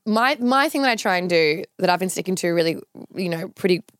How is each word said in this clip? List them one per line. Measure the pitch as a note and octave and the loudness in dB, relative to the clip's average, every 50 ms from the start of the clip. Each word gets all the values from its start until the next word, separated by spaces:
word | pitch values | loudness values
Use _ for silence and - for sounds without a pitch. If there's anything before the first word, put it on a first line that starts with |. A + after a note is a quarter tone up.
| - | -4
my, | A3 G#3+ A3 A#3+ C4 D4+ A3+ | -2 0 2 2 2 0 0
my | A#3+ A#3+ B3+ C4+ C#4 D#4+ | 0 2 2 2 2 0
thing | - C#4+ | 0 0
that | C#4 C4 | 0 0
I | A3+ | 0
try | G#3+ - G#3+ F#3 | 0 0 0 0
and | F3+ F3+ F3+ | 0 0 2
do | F3 E3 D#3+ D3+ D3+ E3+ - - _ | 2 4 4 2 2 -2 -4 -10 _
that | - F#3+ F3+ | -2 0 2
I've | F3+ F3+ | 2 2
been | F#3+ F#3 | 0 -2
sticking | - - - F#3+ F#3 | -4 -4 -4 -4 -2
to | F3 - F3 | -2 -2 0
really, | E3+ E3+ D#3+ E3 D#3 - - - - - - - - | 2 2 2 0 -2 -4 -8 -14 -18 -20 -18 -12 -8
you | - F#3+ F3 | -6 -4 -4
know, | E3+ E3 - - | -4 -6 -8 -10
pretty, | - - - F#3 F3+ E3 - _ _ | -6 -2 0 0 0 0 -2 _ _